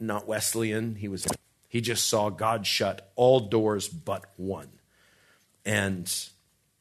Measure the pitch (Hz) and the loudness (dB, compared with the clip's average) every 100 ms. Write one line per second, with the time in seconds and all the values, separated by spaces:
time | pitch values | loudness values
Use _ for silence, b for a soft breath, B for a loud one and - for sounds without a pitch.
0 | 110 104 - 107 - 113 110 110 113 104 | -4 -4 -2 -2 0 0 0 0 -2 -6
1 | 104 95 - - _ _ - 120 117 110 | -6 -6 -4 -6 _ _ -6 -4 -2 0
2 | - 110 104 95 110 113 95 - 101 87 | 2 2 0 0 0 0 0 0 0 -2
3 | - - 123 131 101 113 107 104 - 85 | -8 4 6 6 4 2 2 0 -4 -8
4 | - 98 - - 92 87 69 - _ b | -6 -8 -8 -10 -6 -6 -10 -20 _ b
5 | b b b b b _ 101 104 98 90 | b b b b b _ -2 0 0 -2
6 | 87 - - _ _ _ _ _ | -4 -6 -8 _ _ _ _ _